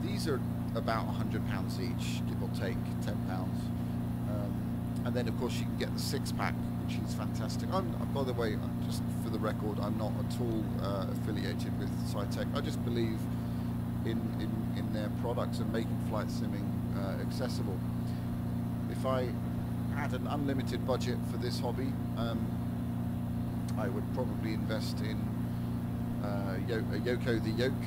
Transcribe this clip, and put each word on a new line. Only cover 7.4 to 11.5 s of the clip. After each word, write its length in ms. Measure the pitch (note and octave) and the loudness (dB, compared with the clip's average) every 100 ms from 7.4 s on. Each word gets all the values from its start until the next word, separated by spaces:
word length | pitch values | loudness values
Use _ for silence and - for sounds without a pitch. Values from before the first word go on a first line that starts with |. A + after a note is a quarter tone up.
| A2 - - | -2 -2 0
I'm, 180 | F#2+ A#2 - - | 0 0 -2 -2
by 100 | C#3 | 0
the 100 | C#3 | 0
way, 200 | A#2+ A2+ | 2 0
I'm 300 | - - - - | 0 -2 -2 0
just, 160 | - - - | 0 0 0
for 60 | A#2 | 0
the 100 | A2+ | 0
record, 400 | G#2+ G#2 A#2 G#2 | 0 2 0 0
I'm 180 | A#2 A#2 | 0 2
not 140 | G#2+ | 0
at 280 | A#2 A#2+ - | 0 0 0
all, 240 | A#2+ A2 G#2 A#2 | 2 2 0 0
uh, 260 | G2 G2+ A#2+ | 0 0 0
affiliated 640 | A#2+ A2+ G#2+ - | 0 0 0 0